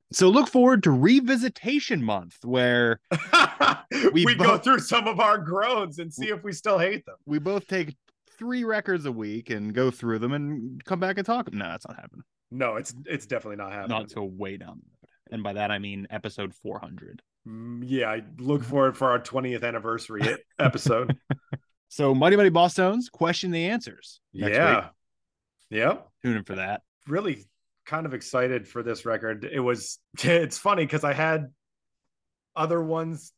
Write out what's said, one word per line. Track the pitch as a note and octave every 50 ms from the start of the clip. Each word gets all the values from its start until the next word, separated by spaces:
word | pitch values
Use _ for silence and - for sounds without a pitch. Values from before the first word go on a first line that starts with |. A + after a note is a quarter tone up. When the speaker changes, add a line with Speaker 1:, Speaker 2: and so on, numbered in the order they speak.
| _ -
Speaker 1:
So | - - F#3 F#3
look | G#3 C#4+ C4+ -
forward | - B3+ B3 B3+ C4 G3+ -
to | D#3+
Revisitation | C3+ B2+ C#3 G3+ B3+ C#4 B3+ A#3+ C4+ A3+ B3+ B3 - - - A#3 C#4+ D4 - - A3+ D#3
Month, | A#2 A2 G#2 F#2+ F2 F2 - - -
where | A#2+ B2+ B2+ B2 B2 A#2+ A#2+ A#2+ A#2 A#2 - _ -
Speaker 2:
<laughs> | E3+ D3+ - - - F4 - - - - C#4+ - - - - - A#3+ C#4+ - G4 -
Speaker 1:
we | E3 F3
Speaker 2:
We | A#3+ E3+
go | C#3+ E3+
Speaker 1:
both | D3+ - F3+ -
Speaker 2:
through | B3+ C4+ A3+
some | - - A#3 A#3 G3+
of | A3+ G#3+ F3
our | A3 G#3 G#3+
groans | G#3 D#3 D#3 F3+ G3 G#3+ B3 B3 A3 G3 E3 D3 E3+
and | E3 E3 D3
see | - A3+
if | G#3+ G#3 - G3+
we | G3+
still | E3+ - - G#3+ G3
hate | F3 E3+ F#3+ G#3 C#3 -
them. | - - - _
Speaker 1:
we | D3 D3 D3+
both | D3 F#3 G3+ G3 -
take | - F#3+ F#3 D#3+ D3 C#3 _ _ _ _ _ _ _ _
three | - A3+ A#3+ B3 B3 A#3
records | A3+ G#3+ G#3 - G3 F#3 E3+ C#3+
a | C#3
week | A#2+ A2+ G#2+ G#2 G#2+ A#2+ B2 -
and | A#2 G#2 G#2 G#2+ G#2
go | B2 C3 B2+
through | B2 - A#2+ A#2 A2+ A2
them | A#2 B2+ C#3+
and | D3 C#3+ C#3+ D3+ C3 A2 C3 B2+ C3+ -
come | - F#3+ E3+
back | F#3 F#3+ F#3+
and | G3+ F#3+
talk. | A3+ A#3 B3 - - -
No, | G#2 G2
that's | E2+ E2+ - -
not | - -
happening. | - - - - - - _ _ _ _ -
Speaker 2:
No, | B2 C3 C3 A#2 G#2+
it's, | G#2+ - - A#2+ B2+ C#3+
it's | - D#3 C3+ -
definitely | - B2+ A2+ - G#2+ G#2
not | G#2 G2 F#2+
happening. | G2+ G2+ G2 A#2 A2+
Speaker 1:
Not | A2 G#2 G#2+
till | - A2 G2+ F#2+
way | F#2 F#2+ G2+ F#2+ G2
down | G2+ F2+ F2+ E2+ - -
the | _
road. | _ _ _ _ _ _ _ -
And | A2+ A2 G2
by | G2+ G2
that, | G#2 G#2 G#2
I | G#2 G2
mean | G2+ G2+ G2+ G2 G2 -
episode | A2 G#2 - G#2 - - G2+ F#2 -
four | _ - G2+ G#2 -
hundred. | - - - - - - - - _ _ _ _ -
Speaker 2:
Mm, | A2+ A2 A2+ A#2 A#2+ A#2+ A#2+ B2
yeah, | B2 C3+ B2+ A#2 A2
I | A2 A2+ G#2+ G#2+ - A#2+
look | B2 C#3 D3 C#3 A#2
forward | A#2+ C#3+ C#3 C3+ C3 -
for | - C3+ B2+
our | B2 A#2+
twentieth | B2 - B2 C3 C3 B2+ B2 A2+ A#2+
anniversary | A#2+ A#2 A2+ A2 A2+ A2+ A2+ - - A2 G#2 G#2+ A2+ B2+ - -
<laughs> | _ _ -
episode. | C#3+ B2+ - - - - A#2 A#2 B2+ A#2 C#3 - _ - C#3 - _ _ C3+ - _ _ _ _ _
Speaker 1:
So | _ - - C#3+ C3+ C3
Mighty | C3 D3+ F3 G3+
Mighty | G3+ G3+ F#3
Bosstones, | E3 E3+ F3 F3 - F#3+ F3+ F#3+ G#3+ B3 B3 -
Question | - - E3 E3+ E3+ - F#3+ F3+
the | E3+ E3 E3
Answers | F#3+ A3+ A#3+ - A2+ - - - - - _ _ _ -
next | A2 G#2+ G#2 G#2+
Speaker 2:
Yeah. | B2+ E3+ D#3+ A#2+ G#2
Speaker 1:
week. | - - - _ _ _ _ _ _ _ _ _ _ _ _ _ _ -
Speaker 2:
Yep. | G#2+ G#2+ A2+ D#3 - - - _ _ _ -
Speaker 1:
Tune | B2 A2+
in | G#2+ F#2+
for | - F#2+
that. | F#2+ F#2 G2 G#2 - _ _ _ _ _
Speaker 2:
Really | C#3 D3+ G3 G#3+ F#3 C3+ G#2 - _ _ _ _ _ _ _ _
kind | - D#3 D#3+ D#3+
of | D3 B2+
excited | - - - - B2+ B2+ B2+ B2+ A2 G2
for | - - B2 A2+
this | A#2+ A2 - -
record. | A#2+ A2 G#2 A2+ A2 A2 G#2 A2+ -
It | - C#3
was, | B2 B2 A#2+ A#2 - - - - _ _
<laughs> | - -
it's | - E3+ E3+ E3+ D#3+ C#3 -
funny | - - G3+ G3+ F3+ D#3
'cause | C3+ D#3 D3 D3+
I | C#3+ C3+
had | C#3+ D#3+ D#3+ D#3+ D#3 D3 B2+ _ _ _ _ _ _ _ _ _ _ _ _ _ _ _ _ _ _ _ _ -
other | E3 D#3 D#3+ E3+ E3+ D#3+
ones | D#3+ D#3+ D#3+ D#3+ E3 E3 D3 - - _